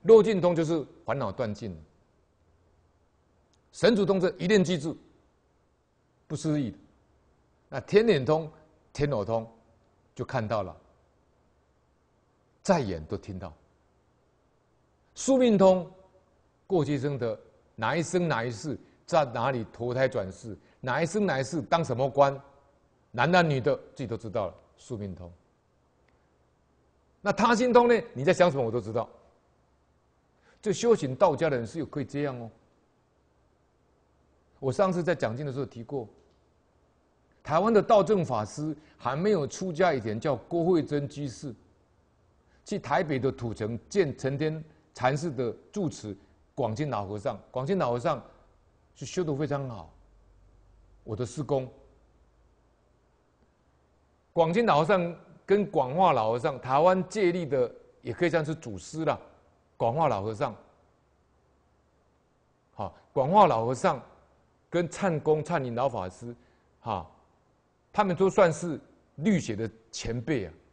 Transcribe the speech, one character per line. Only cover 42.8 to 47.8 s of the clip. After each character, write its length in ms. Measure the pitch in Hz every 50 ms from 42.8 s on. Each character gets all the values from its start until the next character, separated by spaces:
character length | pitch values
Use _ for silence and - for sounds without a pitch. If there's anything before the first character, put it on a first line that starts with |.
| - - 143 170 185
北 160 | 147 143 127
的 120 | 120 131
土 220 | 127 - 120 117 104
城 260 | - 110 107 117 113 -
见 300 | - - 202 - 143 -
成 180 | - - 131 139
天 280 | 135 151 156 160 160 156 - - _ _ _ _
禅 200 | - 127 127 139
师 140 | 143 160 175
的 260 | 131 120 127 113 98 - - -
住 160 | - 208 190
持 300 | 147 - - - 107 95 - - _ _ _ _ _ _
广 200 | - 127 110 107
金 140 | 104 151 147
老 160 | 123 104 101
和 140 | 92 104 104
尚。 200 | - 135 110 95 - -
广 120 | - 127 131
金 140 | 139 196
老 140 | 185